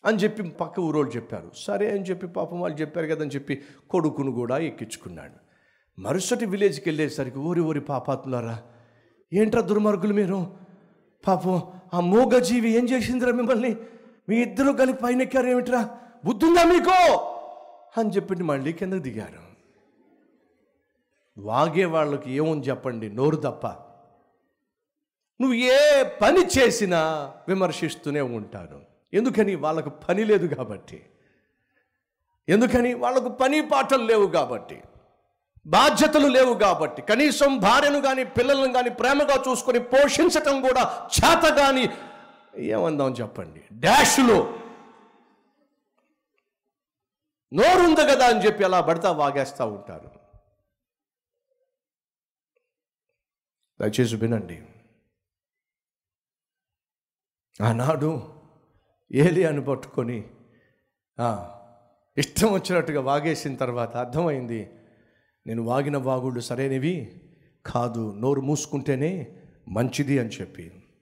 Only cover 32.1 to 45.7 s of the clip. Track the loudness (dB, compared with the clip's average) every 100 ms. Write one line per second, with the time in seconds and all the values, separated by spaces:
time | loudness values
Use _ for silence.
32.1 | _ _ _ 0 2 4 2 0 0 -2
33.1 | 0 -2 -2 0 0 0 0 2 0 2
34.1 | 2 2 2 -2 -6 -12 -20 -20 -20 _
35.1 | _ _ _ _ _ 0 4 4 4 4
36.1 | 6 4 4 4 4 2 2 -2 -6 -2
37.1 | 2 2 4 2 4 4 4 4 2 0
38.1 | -2 -2 -2 2 2 2 0 -2 -2 0
39.1 | 2 2 2 0 -2 0 0 4 4 4
40.1 | 4 2 2 0 0 2 2 0 -4 -4
41.1 | 2 4 6 4 4 4 4 0 -4 -18
42.1 | -20 -20 -20 _ -10 -4 0 0 0 -2
43.1 | -2 -10 -10 -14 -16 -20 -2 4 4 4
44.1 | 4 4 4 2 -6 -16 -20 -20 -20 _
45.1 | _ _ _ _ _ _